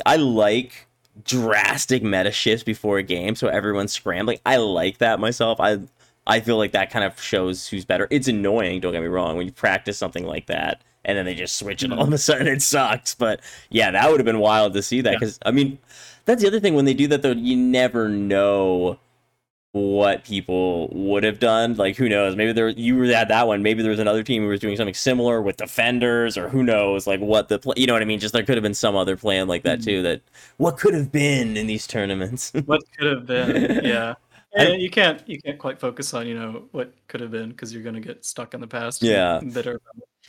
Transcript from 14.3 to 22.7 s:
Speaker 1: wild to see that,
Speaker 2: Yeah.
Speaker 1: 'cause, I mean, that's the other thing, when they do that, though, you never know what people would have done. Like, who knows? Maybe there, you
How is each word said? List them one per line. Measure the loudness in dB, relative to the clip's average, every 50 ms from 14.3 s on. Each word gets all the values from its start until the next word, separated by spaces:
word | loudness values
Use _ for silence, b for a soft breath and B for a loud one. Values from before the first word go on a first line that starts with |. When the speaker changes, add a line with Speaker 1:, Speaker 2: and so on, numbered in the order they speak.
| 2 4
Speaker 1:
wild | 4 4 6 4 4 2 2
to | -2 -2
see | 0 -2 0
that, | 2 2 0
Speaker 2:
Yeah. | 0
Speaker 1:
'cause, | -2 -4 -6 -4 -2
I | 0
mean, | 2 2 2 2 -2 -10 _ B B B B B B B B
that's | 0 2 4
the | 2
other | 2 2 2
thing, | 2 2 4
when | 4 4
they | 4 4
do | 2 2
that, | 2 2 2
though, | 2 0
you | 0 0 0 0 2
never | 2 4 4 4 4 2 2 2 0 0
know | 0 -2 -2 -2 0 2 4 4 4 4 4 2 2 2 2 0 -2 -2 -6 _ _ _ _ _ _ _ _ _ _ _ _ _ _
what | -4 -2 0 0 2 4 4 2 2 0 -4
people | -6 -6 -6 -4 -2 0 0 0 0 0 -2 -4 -6
would | -6 -4 -2 0 0 2 2
have | 0 0 2
done. | 2 2 4 2 2 0 0
Like, | 0 0 0 0
who | 0 0 2
knows? | 2 2 2 0 0
Maybe | 0 0 0 2
there, | 2 0
you | 0